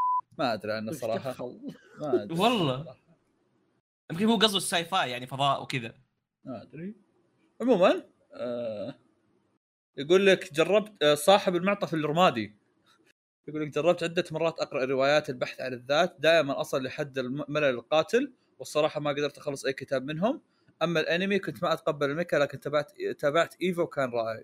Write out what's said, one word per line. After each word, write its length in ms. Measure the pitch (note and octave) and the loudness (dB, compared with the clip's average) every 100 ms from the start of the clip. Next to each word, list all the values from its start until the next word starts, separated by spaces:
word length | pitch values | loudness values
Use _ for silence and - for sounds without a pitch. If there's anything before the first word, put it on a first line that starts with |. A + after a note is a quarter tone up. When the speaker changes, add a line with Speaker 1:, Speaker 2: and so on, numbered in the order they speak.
| B5+ B5+ - - | 0 -2 -6 -4
Speaker 1:
ما 160 | C#3 | -2
أدري 180 | A2 G#2 | -2 -4
عنه 180 | A2 A2 | -6 -6
Speaker 2:
وش 60 | C3+ | -6
Speaker 1:
الصراحة. 340 | A#2 A2+ C3 | -4 -4 -4
Speaker 2:
دخل؟ 300 | B2+ B2+ G#3 C4+ - - - | -8 -12 -12 -14 -14 -20 -10
Speaker 1:
ما 220 | - - | -2 -2
أدري. 180 | G#2 E3+ | -2 0
Speaker 3:
والله. 560 | G#3+ A#3+ D#3 B2+ D#3+ - _ _ _ _ _ _ _ _ _ _ _ | 2 2 0 -2 -8 -18 _ _ _ _ _ _ _ _ _ _ _
يمكن 140 | E3 | 0
هو 120 | G#3+ A3+ | 2 4
قصده 200 | G#3+ G3 | 4 2
الساي 280 | - F3+ | 0 -2
فاي، 260 | E3 F#3+ C#3+ | 0 0 0
يعني 160 | B2 B2+ | -4 -8
فضاء 360 | C#3 C#3 C3+ | 0 2 0
وكذا. 320 | - C3+ A2+ - _ _ _ _ | -2 -6 -6 -12 _ _ _ _
Speaker 1:
ما 180 | - A2+ | -14 -14
أدري. 320 | - D3 F3+ A3 _ _ _ _ _ _ | -14 -14 -14 -14 _ _ _ _ _ _
عمومًا، 420 | A#3 G#3 F#3+ F4 - _ _ | 2 6 6 4 -2 _ _
آه، 600 | - A#2+ A#2+ A#2 G#2 G#2 - _ _ _ _ _ _ _ _ _ - | -10 -8 -6 -6 -6 -8 -12 _ _ _ _ _ _ _ _ _ -10
يقول 300 | C#3+ F#3 G3 | 4 6 6
لك: 260 | F3+ - | 4 2
"جربت"، 500 | C#3+ D#3+ G#3 G#3 - | -2 2 2 2 0
آه، 120 | D3 | 4
صاحب 420 | D3 - G3 G3 F3 | 4 6 6 4 0
المعطف 380 | F#3 G3+ D#3+ | 0 -2 -2
الرمادي. 600 | D#3+ D3 D3+ F3+ B2 G#2 - _ _ _ _ _ _ _ _ - | -2 0 4 4 4 -4 -10 _ _ _ _ _ _ _ _ -12
يقول 140 | D3+ | -8
لك: 60 | D3+ | -4
"جربت 340 | D3 D3+ F3 | 0 2 2
عدة 220 | E3+ E3+ E3 | 0 -2 -4
مرات 280 | D#3 E3 D#3+ | -2 -2 -2
أقرأ 260 | D3+ C#3+ | -4 -2
روايات 460 | C3 C3+ C3+ D3+ D3 | 0 2 4 4 2
البحث 300 | B2+ C#3+ - | -6 -6 -6
عن 120 | B2+ | -8
الذات، 440 | B2+ B2 D3 F3 - | -8 0 2 2 2
دائمًا 420 | D#3 E3 C#3 C3 | 4 4 4 -2
أصل 220 | D3+ D3 | -2 -4
لحد 360 | B2+ - D3 C3+ | -4 -6 -6 -4
الم-، 260 | B2 C#3 C#3+ | -6 -6 -4
ملل 160 | D3 | 0
القاتل، 680 | D3 A#2+ - D#3 D#3+ A#3 C#4+ - _ _ | 2 0 0 0 2 0 0 -8 _ _
والصراحة 420 | B2+ D3+ D3+ D#3 | -6 0 0 0
ما 100 | D3 | -4
قدرت 280 | C#3+ D3 - | -2 -4 -4
أخلص 260 | D3 C#3 | -8 -4
أي 80 | B2+ | -4
كتاب 320 | C3+ C3+ C3+ | -6 -4 -6
منهم. 360 | C3 D#3 G#3 D4+ - _ _ _ | -4 -2 -2 -2 -8 _ _ _
أما 180 | E3 D#3+ | -2 0
الأنمي 380 | D3+ E3 G3 G3 | 0 -2 0 -2
كنت 240 | F#3+ D#3 | -2 -4
ما 100 | E3+ | -2
أتقبل 380 | D#3+ - D3 C#3+ | -2 -2 -2 -2
الميكا، 260 | D3 F3 D#3+ | -2 -2 0
لكن 240 | C#3+ C3+ | 0 -2
تابعت، 320 | D3 D3 D3 - G2 - | -4 -4 -4 -6 -6 -2
تابعت 360 | D3+ D#3 D#3 - | 0 0 0 -2
إيفا 200 | F3 F3 | -4 -2
وكان 280 | E3 - C3 | -2 -2 -2
رائع، 320 | A#2+ A2+ A2 | -2 -4 -6